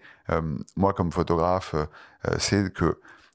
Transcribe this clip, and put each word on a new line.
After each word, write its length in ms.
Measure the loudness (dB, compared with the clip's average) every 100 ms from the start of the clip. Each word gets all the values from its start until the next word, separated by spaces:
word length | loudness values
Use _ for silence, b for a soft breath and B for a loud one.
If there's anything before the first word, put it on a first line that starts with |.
| B B -4
euh, 120 | -2 -2 -6 -8 0
moi 160 | 0
comme 180 | 2 -2
photographe, 640 | 0 0 2 2 0 -2 -4
euh, 600 | -6 -10 -20 _ -4 -2
c'est 340 | 0 0 0
que, 260 | 0 0 0 B B B